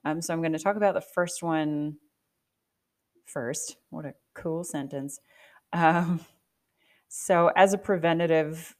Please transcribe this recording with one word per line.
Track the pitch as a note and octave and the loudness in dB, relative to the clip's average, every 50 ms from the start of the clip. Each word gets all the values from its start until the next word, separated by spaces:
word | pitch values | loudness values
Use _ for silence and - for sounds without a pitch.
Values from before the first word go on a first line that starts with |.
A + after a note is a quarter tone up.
| _ | _
Um, | C#3+ D#3 E3 E3 | -4 -4 -4 -4
so | - E3+ | -4 -4
I'm | E3 E3 | -2 -2
gonna | E3 D#3+ D#3 | -2 -2 0
talk | - G3 G#3 | 0 -2 0
about | G#3+ G#3 G3 F#3 | 4 2 2 2
the | - | 2
first | - - - - F3 E3+ - - - | -4 -4 -2 -2 -2 -2 -2 -6 -4
one | E3+ D#3+ D#3 D#3 D3+ D3+ D3 D3 D3+ D3+ - _ _ _ _ _ _ _ _ _ _ _ _ _ _ _ _ _ _ _ _ _ _ _ _ _ | -2 -2 0 0 0 -2 -2 -4 -4 -6 -10 _ _ _ _ _ _ _ _ _ _ _ _ _ _ _ _ _ _ _ _ _ _ _ _ _
first. | - - D3 A#2+ A#2 D3 - - - - _ _ _ | -12 -10 -8 -6 -6 -6 -8 -8 -12 -14 _ _ _
What | - D#3 D#3 | -14 -12 -12
a | C#3 - _ _ _ _ | -12 -14 _ _ _ _
cool | - - E3+ D#3+ E3 F3+ | -10 -8 -6 -6 -6 -8
sentence. | F3 - - C#3 - - C#3 C3+ C#3+ - - _ _ _ _ - - _ - _ _ - | -8 -8 -10 -10 -8 -8 -8 -8 -10 -12 -14 _ _ _ _ -20 -20 _ -20 _ _ -2
Um, | E3+ E3+ D#3+ E3 E3+ F3 E3 F3+ D#3+ - _ _ _ _ _ _ _ _ _ _ _ _ _ _ _ _ _ | 4 4 6 6 6 2 0 -2 -4 -4 _ _ _ _ _ _ _ _ _ _ _ _ _ _ _ _ _
so | - - - - F#3+ E3+ E3+ E3+ - | -14 -12 -2 2 4 4 6 4 8
as | F#3 F#3+ G3 G3 | 6 6 6 6
a | G3 | -2
preventative | G3 - G3+ F3 D#3+ E3+ E3 E3 E3+ E3 E3 D#3+ D#3 D3+ D#3+ E3 E3+ - - _ | 0 -2 -2 0 2 0 2 2 2 2 2 2 2 0 -6 -10 -14 -18 -20 _